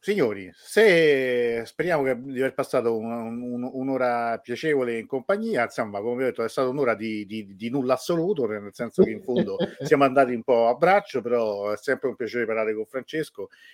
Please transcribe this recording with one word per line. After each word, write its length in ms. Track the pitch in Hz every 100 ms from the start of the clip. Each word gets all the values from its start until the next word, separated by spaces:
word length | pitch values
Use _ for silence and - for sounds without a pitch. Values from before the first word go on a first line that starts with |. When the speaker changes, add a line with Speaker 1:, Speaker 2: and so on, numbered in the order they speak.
Speaker 1:
Signori, 480 | - 202 123 101 90
se, 1080 | _ - - 214 170 156 139 131 123 120 117 113
speriamo 360 | - 165 160
che, 160 | 135 120
di 200 | 135 127
aver 160 | 131
passato 420 | - 127 131 117 113
un, 460 | 113 117 113 120
un, 260 | 123 123 123
un'ora 680 | 131 135 131 123 120 117 113
piacevole 600 | - 120 160 143 123 113
in 80 | 110
compagnia, 580 | 135 - 202 226 170
insomma, 360 | 113 - 110 101
come 160 | 110 123
vi 60 |
ho 40 | 131
detto, 140 | 117
è 60 | 113
stata 200 | - 127
un'ora 260 | 139 127
di, 320 | 107 110 107 101
di, 280 | 110 98
di 140 | 98 117
nulla 240 | 139 127
assoluto, 540 | 127 - 170 170 185 113
nel 240 | 107 101
senso 300 | - 120 -
che 80 | 190
in 120 | -
fondo 360 | - 120 104 98
Speaker 2:
<laughs> 260 | - -
Speaker 1:
siamo 200 | 139 147
andati 280 | 139 135 127
un 100 | 120
po' 260 | 113 117 117
a 60 |
braccio, 460 | 127 170 202 196 135
però 500 | 117 120 110 101 104
è 40 | 104
sempre 320 | - 127 135
un 80 | 104
piacere 300 | 113 120 113
parlare 260 | 113 110
con 140 | 110 107
Francesco 640 | 131 123 156 151 - 95 _ -